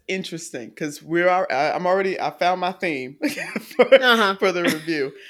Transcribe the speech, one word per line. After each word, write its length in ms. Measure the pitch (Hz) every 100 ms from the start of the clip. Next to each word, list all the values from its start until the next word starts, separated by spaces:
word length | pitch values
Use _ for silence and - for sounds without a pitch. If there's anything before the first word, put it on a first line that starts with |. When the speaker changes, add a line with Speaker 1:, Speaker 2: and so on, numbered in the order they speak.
| -
Speaker 1:
interesting 640 | 190 180 165 - 135 113
'cause 300 | - 151 147
we're 260 | 147 170 180
al-, 200 | 180 -
I, 220 | 131 147
I'm 160 | - 180
already, 320 | 190 196 -
I 100 | 143
found 320 | - 175 185
my 120 | 180
theme 440 | 185 180 139 131 143
<laughs> 560 | 302 - - - - -
for, 160 | 247 269
Speaker 2:
Uh-huh. 400 | 254 226 196 196
Speaker 1:
for 160 | 196
the 100 | 175
review 480 | 170 156 156 156 135 -